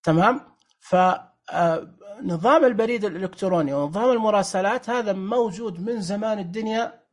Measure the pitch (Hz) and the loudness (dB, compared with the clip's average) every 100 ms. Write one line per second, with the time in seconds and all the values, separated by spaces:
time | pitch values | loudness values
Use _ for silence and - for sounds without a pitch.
0 | - 160 202 262 - _ _ _ - 185 | 2 4 4 2 -6 _ _ _ 0 2
1 | 185 185 - _ - 160 170 160 - - | 4 2 -6 _ -8 0 0 0 -6 -20
2 | - - 185 170 202 311 262 214 226 240 | -20 -10 -6 0 4 6 4 2 0 0
3 | 202 165 185 - 190 180 147 139 147 180 | -4 -4 -8 -4 0 0 0 -2 -2 0
4 | 247 240 220 208 190 185 196 247 233 247 | 0 2 2 2 0 -2 -2 -2 -4 -4
5 | 214 190 190 240 226 180 226 175 202 233 | -2 -4 -2 0 0 -2 -8 -8 -6 -6
6 | 175 202 220 214 175 202 220 220 233 - | -4 -4 -4 -4 -6 -6 -4 -2 -4 -8
7 | _ | _